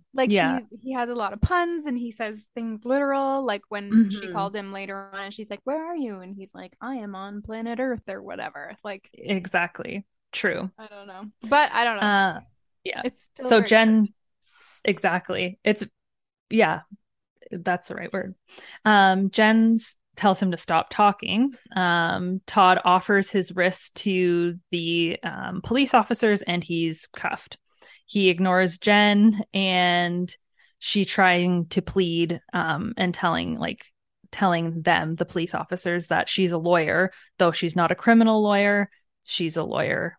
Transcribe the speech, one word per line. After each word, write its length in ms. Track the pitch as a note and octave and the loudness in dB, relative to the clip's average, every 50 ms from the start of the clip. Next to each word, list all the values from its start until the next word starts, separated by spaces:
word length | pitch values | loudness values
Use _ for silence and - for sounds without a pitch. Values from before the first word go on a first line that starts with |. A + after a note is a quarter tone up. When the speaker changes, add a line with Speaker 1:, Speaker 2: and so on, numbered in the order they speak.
| _ _ - | _ _ -2
Speaker 1:
Like, 160 | C4+ C4 G#3 | 0 2 4
Speaker 2:
Yeah. 300 | G#3 F#3+ D#3+ E3 F3+ - G#3+ - | 4 4 4 2 0 -2 -6 -10
Speaker 1:
he, 60 | - G3+ | -16 -14
he 140 | A3+ C4 C4 | -10 -6 -6
has 160 | B3 A#3+ A#3+ | -4 -4 -4
a 40 | A#3+ | -4
lot 200 | A#3+ G#3 G3 G#3+ | -6 -6 -6 -4
of 80 | G#3+ | -2
puns, 420 | - - F4+ F4 F4 E4+ E4+ D#4+ D4+ | -2 0 2 0 0 0 -2 -4 -4
and 140 | D4 B3 A#3+ | -6 -6 -6
he 120 | A#3+ A#3 | -6 -8
says 360 | A3 - A3+ G#3+ G#3+ G#3+ - _ - | -8 -8 -8 -8 -10 -12 -16 _ -12
things 320 | A#3+ A3+ A3+ A3 G#3+ - | -10 -8 -8 -8 -8 -4
literal. 580 | A#3+ C4 C#4+ C#4+ C#4 C#4 C#4 C#4 C4+ C4+ C#4 C4+ | -2 -2 0 0 0 0 0 0 -2 -2 -2 -2
Like, 160 | A#3 G3+ G3+ - - | -4 -4 -6 -6 -10
when 400 | G#3 G3+ G3+ G3+ G#3+ A3+ A3 G3 | -10 -10 -2 2 4 4 4 4
she 100 | G3+ G3+ | 0 -6
Speaker 2:
Mm-hmm. 100 | G3 F#3 | -8 -8
Speaker 1:
called 240 | F3 G3+ G3 G3 G3+ | -6 -6 -6 -6 -6
him 160 | G#3 G3 G3 | -8 -10 -10
later 380 | G3 G3 G3 F#3+ G3 G3 G3 G3 | -10 -12 -12 -12 -12 -12 -14 -14
on, 80 | G3 G3 | -14 -12
and 140 | G3 G3+ G#3 | -12 -12 -12
she's 160 | - G#3 - | -14 -14 -14
like, 100 | G3+ G3+ - | -14 -10 -8
"Where 200 | C4 C#4+ D#4 D#4+ | -6 -6 -6 -6
are 120 | E4+ F4 | -8 -8
you?" 240 | D#4+ C4+ A3+ G3+ F#3 | -6 -6 -8 -8 -10
And 140 | F#3 F#3 G3+ | -14 -14 -16
he's 200 | G3 F#3+ - - | -16 -18 -18 -18
like, 200 | F#3 F#3 F3+ _ - | -18 -20 -20 _ -14
"I 140 | A3 B3 C4+ | -12 -10 -10
am 180 | A#3+ G#3 G3+ G3 | -10 -10 -10 -12
on 280 | F#3+ G3 G3+ G3+ G#3 | -12 -12 -12 -12 -12
planet 360 | G#3 A3 A3 A3+ A3+ A#3 A#3 A#3 | -12 -12 -10 -10 -8 -8 -6 -4
Earth," 300 | C4 C4 A#3+ A3 - - | -4 -4 -4 -6 -8 -12
or 140 | F#3+ G3+ | -12 -12
whatever. 520 | G3 - - - - - - C#3+ - - G#3 - | -12 -12 -10 -10 -10 -10 -10 -12 -16 -16 -16 -16
Like, 280 | - G#3 G3 G3 _ _ | -14 -14 -14 -14 _ _
Speaker 2:
Exactly. 920 | _ - - - G3+ F#3+ F3 F#3 - F3 F3 E3+ - - - - - G3+ - _ _ _ _ _ | _ -12 -6 -4 -4 -4 -4 -2 -2 -2 -2 -2 -6 -10 -12 -10 -10 -12 -12 _ _ _ _ _
True. 380 | - - - F#3 - - G3 F#3+ - - | -6 -4 -2 -2 -2 -4 -6 -8 -10 -14
Speaker 1:
I 80 | A3 | -20
don't 200 | G#3+ G#3 G3+ G3+ | -20 -20 -20 -20
know. 180 | G3+ F#3 F#3+ G#3 G#3 - _ | -20 -20 -18 -18 -20 -18 _
But 300 | - A3 C#4 D4 D4 - | -2 2 2 4 4 2
I 120 | - A3+ A#3+ | 0 0 0
don't 160 | A#3+ A3 G3+ | 0 0 0
know. 60 | G#3 | 0
Speaker 2:
Uh, 340 | G#3 G3+ G3 G3 F#3 D#3 - - _ _ _ _ _ _ _ - | 2 4 4 2 2 0 -4 -10 _ _ _ _ _ _ _ -10
yeah. 180 | - - - - | -10 -8 -6 -8
Speaker 1:
It's 180 | B3 - _ - | -8 -10 _ -18
still 240 | - _ - C4 B3+ | -20 _ -4 2 4
Speaker 2:
So 60 | A#3 G#3+ | 4 4
Speaker 1:
very 100 | G3+ G#3 | 6 6
Speaker 2:
Jen, 260 | A3 A3 A3+ A3 A3 | 6 6 6 6 4
Speaker 1:
weird. 120 | A3 G#3 G3+ _ _ _ _ _ _ _ _ _ _ - - - _ - | 4 2 0 _ _ _ _ _ _ _ _ _ _ -20 -20 -20 _ -4
Speaker 2:
exactly. 720 | G#3 F#3+ - - F3+ E3+ F3+ - - F#3 F#3+ F#3 F3+ G3 - | -4 -2 0 0 -2 -2 -2 -4 -6 -6 -6 -6 -6 -6 -2
It's, 220 | - G#3+ G#3 - - - _ _ _ _ _ _ _ _ _ _ _ - | 0 0 0 0 -4 -14 _ _ _ _ _ _ _ _ _ _ _ -2
yeah, 320 | - A3+ G#3 D#3 E3 D#3+ - _ G3+ - _ _ _ _ _ _ _ _ - - | 2 4 4 4 2 -2 -8 _ -20 -20 _ _ _ _ _ _ _ _ -18 -14
that's 380 | - F3 F3 F#3+ F3+ F3 - - | -12 -6 -4 -4 -4 -4 -6 -10
the 80 | - | -12
right 160 | - F3 - | -12 -10 -8
word. 220 | - F#3+ - F#3+ F#3+ _ _ _ - - - - - - - | -8 -8 -8 -10 -12 _ _ _ -20 -20 -20 -20 -10 -2 2
Um, 460 | G#3+ G#3+ G3+ F#3+ F#3+ F#3+ F#3+ G3 F#3+ | 6 6 8 8 6 6 4 0 0
Jen 440 | - A3 G#3+ G#3+ A3 A3+ A3+ A3+ A3+ | 2 4 4 6 6 6 6 4 4
s-, 220 | A3+ - - - - _ _ _ | 2 0 -4 -10 -12 _ _ _
tells 240 | - A3 G3+ F#3+ - | 0 2 2 2 2
him 100 | G3+ F#3 | 0 -2
to 60 | F3 | -2
stop 340 | - - - E3 - - - | -2 -2 0 0 0 0 0
talking. 640 | - - G#3 G3+ G3 - - - F#3 A3 C4 C#4 B3 - _ - - | 2 4 4 4 4 0 -4 -2 0 0 0 0 -2 -8 _ -6 -2
Um, 640 | F#3+ F3+ F3 E3+ E3+ E3 E3+ F#3 F#3 F3+ F3+ F#3 F#3+ - - | 0 2 2 2 2 2 0 -2 -2 -4 -4 -4 -6 -6 0
Todd 320 | - G#3+ F#3+ F#3 F#3 - - | 4 6 6 6 6 6 4
offers 460 | F3+ F3+ F#3 - - G3+ G3 F#3+ - | 4 4 4 4 2 2 2 2 0
his 220 | - G3 F3+ - F3+ | -2 -2 -2 -2 0
wrist 400 | F#3 F3 F#3 F#3 - - - - | 0 0 0 0 -4 -10 -12 -10
to 640 | - - G#3 F#3 F3+ F3+ F3 F3 F3 F3 F3 F3 F3+ - _ | -6 -4 -2 0 2 2 2 2 2 0 -2 -4 -8 -10 _
the, 460 | F3+ E3+ E3 E3 E3+ E3+ E3+ E3 - - | -6 -4 -4 -2 0 0 0 -2 -4 -6
um, 380 | - F3+ - - F#3 F#3 F#3 F#3+ | -8 -10 -8 -8 -8 -8 -8 -8
police 320 | - - A#3 C4+ C#4 B3 - | -4 -2 0 0 2 4 4
officers, 480 | A#3 G#3 - A#3 - A#3+ G#3+ G#3 G3 | 4 4 2 0 0 2 2 2 0
and 220 | - - F3 F3 - | 0 -4 -4 -4 -4
he's 420 | - E3+ E3 E3 D#3+ D#3+ - - - | -4 -2 -2 -2 -2 -4 -6 -12 -16
cuffed. 440 | - - - - - - - - - - _ _ _ _ - - - _ _ | -12 -8 -8 -6 -6 -8 -12 -16 -20 -20 _ _ _ _ -20 -20 -20 _ _
He 240 | - - G3+ F#3+ F#3 | -4 0 2 4 4
ignores 500 | E3+ E3+ F#3+ F#3 F3+ F#3 F#3 F3 E3+ - | 4 2 2 2 2 2 2 0 -2 -2
Jen, 640 | - G#3+ G#3 G#3 G#3 G#3 G#3 G#3 G#3 A3+ G#3 G3+ - - - | 2 4 4 6 6 4 4 6 6 4 4 2 -4 -6 -4
and 840 | G3 G3 F#3+ F#3 F3+ F3+ F3+ F3 F3 F3 F3 F3 F3+ F3+ F3 - - _ _ _ _ _ _ _ _ | -2 -2 0 0 2 2 2 2 2 0 -2 -2 -4 -6 -8 -10 -16 _ _ _ _ _ _ _ _
she 240 | - - - G#3 F#3+ | -8 -4 -2 -2 -2
trying 640 | - - G#3+ F#3+ F3+ F3 F3+ F3+ F3+ F3+ F3 E3 E3 | 0 2 4 4 4 4 4 2 2 0 0 -2 -2
to 120 | - G3 | -4 -4
plead, 600 | - - - G3 F#3 E3+ E3+ E3+ E3+ E3 E3+ - - _ | -4 -2 0 0 0 0 0 0 -2 -2 -4 -6 -8 _
um, 400 | - F3+ E3 D#3+ D#3 D3+ - - - | -4 -4 -2 -2 -2 -4 -6 -6 -4
and 180 | - F#3 F3+ F3 | -2 -2 -2 -2
telling, 420 | - - E3+ - - - - D#2+ - | -2 -2 -2 -2 -2 -4 -4 -6 -4
like, 280 | - - - - - _ _ _ _ _ _ _ _ _ | -6 -6 -8 -10 -14 _ _ _ _ _ _ _ _ _
telling 500 | - - G#3 F#3 E3+ E3 E3+ E3 E3 E3 | -4 0 0 2 2 0 -2 -4 -4 -2
them, 320 | D#3 F3+ E3+ F3 D#3+ D#3+ E3 | 0 2 2 2 2 -2 -4
the 100 | - F3 | -4 -4
police 280 | - - F3 E3 - - | -4 -4 -4 -4 -4 -4
officers, 540 | - D#3+ - F3+ F3+ - F3 F3 E3+ E3+ - | -6 -6 -6 -8 -6 -4 -2 -2 -2 -2 -2
that 200 | E3+ - - - | -2 -2 -2 0
she's 220 | - F#3+ F#3 E3+ | 0 0 0 0
a 60 | F3 D#3+ | 0 0
lawyer, 540 | E3 F3 F3 E3+ D#3 D3+ - E3+ F#3 F#3 - - - _ _ - | 2 2 2 2 2 2 0 0 0 -2 -4 -10 -20 _ _ 0
though 140 | F#3 E3+ | 2 2
she's 240 | E3 - F3+ E3 - | 2 0 -2 -2 0
not 160 | F3+ E3+ E3 | 0 0 0
a 40 | F3 | 0
criminal 460 | - - A#3 A#3 A3+ A3+ A3+ A3 G#3+ | 0 4 4 6 6 6 4 4 2
lawyer. 480 | G#3 G#3 G3+ G3+ G3+ G3+ G3+ G3+ G3+ - _ _ _ _ _ _ _ | 2 2 2 2 2 2 2 0 -2 -4 _ _ _ _ _ _ _
She's 300 | - - - E3+ D#3+ D#3+ | -8 -6 -4 -4 -2 -2
a 80 | E3 - | -4 -4
lawyer 540 | - - - - - - - - - - | -4 -2 -2 -2 -2 -2 -2 -4 -6 -10